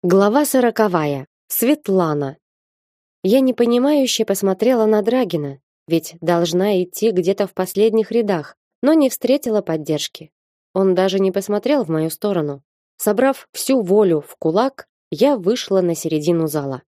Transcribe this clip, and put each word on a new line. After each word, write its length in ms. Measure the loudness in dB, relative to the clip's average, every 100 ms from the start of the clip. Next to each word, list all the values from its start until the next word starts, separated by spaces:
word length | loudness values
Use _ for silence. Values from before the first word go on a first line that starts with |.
Глава 440 | 2 2 4 2 2
сороковая. 800 | 2 0 2 0 0 -2 -4 -8 _ _
Светлана. 880 | -2 0 0 0 0 0 -2 -6 -10 _ _ _ _ _ _ _ _
Я 180 | 0 2
непонимающе 840 | 2 2 0 2 2 2 0 -2
посмотрела 640 | -2 0 -2 0 0 2 2
на 160 | 2
Драгина, 580 | 2 0 -2 -4 -6 -12 _ _ -4
ведь 260 | -2 -2 -8
должна 600 | 0 0 0 0 0 0
идти 280 | -4 -2 -2
где-то 360 | 0 -2 -2 -4
в 60 |
последних 580 | -4 -6 0 2 2 0
рядах, 460 | -2 0 -2 -4 _ _ _
но 120 | 2
не 160 | 4 2
встретила 500 | 0 0 0 0 -2
поддержки. 680 | -2 -6 -4 -4 -4 -12 -20 _ _ _ _
Он 220 | 0 2
даже 260 | 2 2 2
не 120 | 0
посмотрел 520 | -2 -4 -4 0 0
в 60 | 0
мою 180 | -2 -4
сторону. 540 | -4 -4 -2 -4 -8 _ _ _ _
Собрав 500 | -2 2 0 -2 -10
всю 300 | -10 0 0
волю 420 | 2 4 4 2 -4
в 100 | -6
кулак, 500 | -2 0 -2 -6 -20 _ _
я 260 | 0 2 2
вышла 460 | -2 -2 0 0
на 120 | 0
середину 520 | -2 -4 -2 0 0 0
зала. 340 | -4 -6 -10